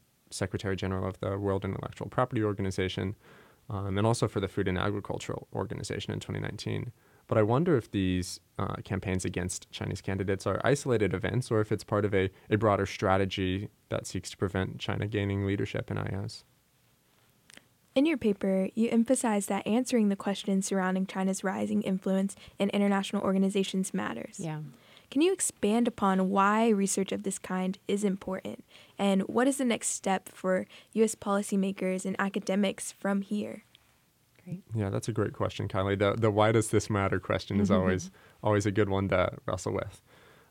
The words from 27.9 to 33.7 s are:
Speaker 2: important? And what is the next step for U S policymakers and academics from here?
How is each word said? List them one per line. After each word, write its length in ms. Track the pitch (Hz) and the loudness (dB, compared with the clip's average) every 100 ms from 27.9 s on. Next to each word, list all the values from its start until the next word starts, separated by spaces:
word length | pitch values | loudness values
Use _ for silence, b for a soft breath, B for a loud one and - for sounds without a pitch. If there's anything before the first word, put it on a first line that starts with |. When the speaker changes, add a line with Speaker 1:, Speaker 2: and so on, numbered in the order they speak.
| 202 | 0
Speaker 2:
important? 600 | 208 190 - 185 - - - b b b | 0 -2 -6 -8 -8 -12 -16 b b b
And 240 | 196 190 | 2 2
what 260 | - 220 262 | 2 4 4
is 80 | 269 | 4
the 80 | |
next 240 | 254 220 - | 0 0 -2
step 400 | - 196 190 - | -4 0 -2 -2
for 380 | - 185 185 208 B B | -4 0 0 -2 B B
U 120 | 214 | 2
S 100 | 220 | 2
policymakers 880 | - 208 202 208 196 190 196 185 185 | 2 -2 -2 0 0 0 -2 -2 -2
and 120 | 190 190 | -4 -2
academics 760 | 196 196 - 196 196 - - | -2 -2 -2 0 0 -2 -10
from 300 | - 196 202 | -6 -2 -2
here? 420 | 196 208 - 214 - | -2 -6 -6 -10 -18